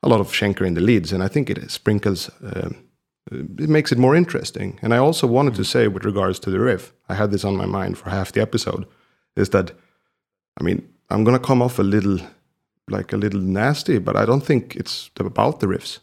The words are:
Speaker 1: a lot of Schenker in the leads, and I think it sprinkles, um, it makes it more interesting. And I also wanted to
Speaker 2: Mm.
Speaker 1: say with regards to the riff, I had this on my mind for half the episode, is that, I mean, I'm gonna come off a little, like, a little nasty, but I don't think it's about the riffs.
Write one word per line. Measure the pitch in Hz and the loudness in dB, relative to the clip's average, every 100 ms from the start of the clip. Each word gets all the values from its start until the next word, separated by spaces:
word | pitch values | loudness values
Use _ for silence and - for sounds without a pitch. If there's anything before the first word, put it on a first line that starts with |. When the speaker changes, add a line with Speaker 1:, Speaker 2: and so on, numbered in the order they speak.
Speaker 1:
a | 139 | 4
lot | 113 | 4
of | 98 | 2
Schenker | - 104 98 95 | 0 0 0 0
in | |
the | 85 | 2
leads, | 98 120 80 | 4 4 2
and | 92 | -2
I | 92 | 0
think | 147 135 | 0 -2
it | - - | -4 -8
sprinkles, | - - 104 104 92 - - | -4 0 0 0 -4 -6 -14
um, | - 95 87 - _ _ _ _ - | -12 -8 -8 -10 _ _ _ _ -16
it | - 73 - 156 | -12 -12 -8 0
makes | 156 151 | 2 2
it | 123 | 4
more | 127 151 | 4 6
interesting. | 175 - - - 98 98 | 2 -2 -6 -8 -10 -6
And | 113 | 0
I | 117 | 4
also | 139 160 131 | 4 2 2
wanted | 120 143 | 4 2
to | 107 | 0
Speaker 2:
Mm. | - | -2
Speaker 1:
say | 123 113 | 2 2
with | 95 | 0
regards | - 101 95 92 | -2 0 0 -2
to | - | -2
the | 95 | 0
riff, | 120 95 - _ _ | 0 0 -4 _ _
I | |
had | 92 104 | -2 0
this | 101 | 0
on | 101 98 | -2 -2
my | 95 | -2
mind | 98 95 92 | -4 -4 -6
for | - | -6
half | 98 92 | -4 -2
the | - | 0
episode, | 107 113 - - 95 _ _ _ _ - | 0 -2 -4 -6 -8 _ _ _ _ -2
is | 98 | 0
that, | 98 90 - _ _ _ _ _ _ _ - | 2 0 -8 _ _ _ _ _ _ _ -6
I | |
mean, | 87 90 - _ _ | -2 -2 -6 _ _
I'm | 104 | 0
gonna | 110 127 | 4 2
come | 123 131 | 2 2
off | 123 123 | 2 0
a | |
little, | 98 104 98 92 85 _ _ _ _ _ - | 0 2 2 -2 -4 _ _ _ _ _ -8
like, | 98 92 | -8 -4
a | 104 | -2
little | 104 98 | -2 -2
nasty, | 95 95 117 147 - 131 | -2 0 0 -2 0 0
but | 87 101 | 2 0
I | |
don't | 104 135 | 2 2
think | 139 139 - - | 2 0 0 -10
it's | - - - - | -10 -10 -12 -8
about | 98 - 110 156 | -4 0 0 2
the | 98 | -2
riffs. | 92 - - | -2 -6 -16